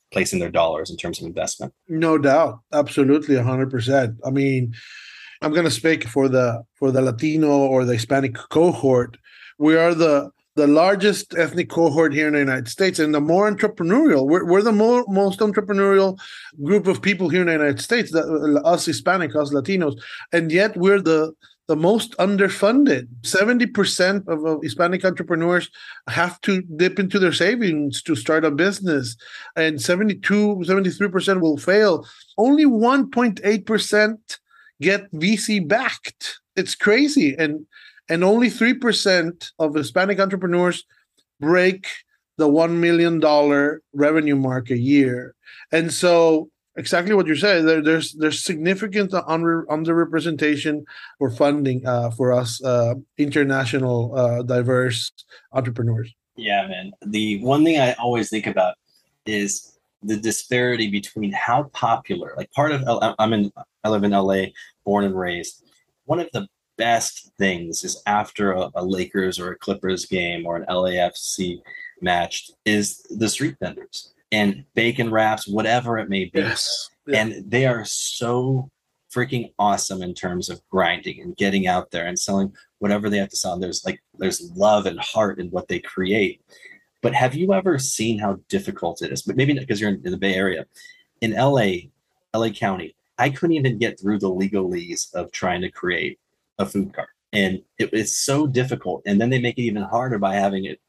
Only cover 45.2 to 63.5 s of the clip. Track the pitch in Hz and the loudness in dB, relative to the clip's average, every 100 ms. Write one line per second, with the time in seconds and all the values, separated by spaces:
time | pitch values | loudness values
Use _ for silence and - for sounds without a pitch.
45.2 | 127 - - - - 160 165 - 180 170 | -8 -18 -20 -20 -2 -2 0 0 4 6
46.2 | 165 156 160 _ _ - 127 175 185 202 | 6 2 -2 _ _ -12 -2 -2 2 2
47.2 | 160 143 208 175 160 160 151 165 - 156 | 2 2 2 4 4 4 4 2 0 -2
48.2 | 156 147 - 156 170 190 214 208 190 175 | -2 0 -4 -2 -2 -2 -2 -2 -2 -2
49.2 | 156 160 165 165 - 156 160 165 160 160 | -2 0 0 0 -2 -4 0 2 2 0
50.2 | 170 147 151 143 156 151 143 - - - | -2 0 0 0 -2 -4 -8 -18 -20 -4
51.2 | 131 113 143 147 135 127 127 120 120 117 | -4 2 2 2 0 -2 -2 -2 -2 0
52.2 | 123 123 120 - 131 123 117 135 - - | 2 2 0 -4 0 2 0 -2 -6 -4
53.2 | 147 151 139 135 123 135 127 120 117 131 | -2 0 0 0 -2 -2 0 0 -2 0
54.2 | 120 120 123 123 123 127 127 113 - - | 0 0 -2 0 2 2 0 -2 -8 -14
55.2 | _ - _ 131 120 120 117 113 113 - | _ -20 _ -6 -4 -2 -2 -2 -6 -14
56.2 | _ - 107 101 95 92 98 - 104 107 | _ -10 -2 -2 -2 -8 -12 -14 -6 -4
57.2 | 107 101 123 143 160 156 123 120 117 120 | -2 -2 0 2 2 2 0 0 -2 -2
58.2 | 107 110 107 98 90 - _ _ _ _ | -2 -4 -4 0 -2 -2 _ _ _ _
59.2 | - 104 101 - - _ _ _ 101 104 | -6 -4 -4 -6 -12 _ _ _ -6 -4
60.2 | 110 - - 123 123 117 107 101 - 110 | -4 -6 -2 -2 0 -2 -2 -4 -6 -6
61.2 | 101 98 - 120 - - 117 113 - 87 | -4 -4 -2 -2 -2 -4 -2 -2 -4 -8
62.2 | 80 - 92 - 151 143 127 117 110 - | -8 -12 -6 -2 -2 -2 -2 0 -2 0
63.2 | 110 110 101 | 0 0 -2